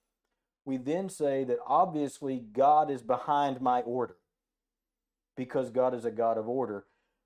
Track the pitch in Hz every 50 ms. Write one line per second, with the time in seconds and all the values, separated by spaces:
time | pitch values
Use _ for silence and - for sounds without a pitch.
0 | _ _ _ _ _ _ _ _ _ _ _ _ _ 139 135 131 123 135 156 180
1 | 196 185 - - 151 143 135 135 135 123 120 120 - - 139 156 185 185 160 151
2 | 147 135 - - 143 135 131 127 117 110 107 120 135 143 151 151 156 147 139 127
3 | 117 113 127 120 - - 147 147 143 139 131 123 131 127 123 123 117 117 120 127
4 | 120 110 - - _ _ _ _ _ _ _ _ _ _ _ _ _ _ _ _
5 | _ _ _ _ _ _ _ - 127 123 - 143 127 117 110 123 127 127 123 120
6 | 110 117 107 107 117 113 113 110 107 113 123 135 127 110 104 101 - _ _ _
7 | _ _ _ _ _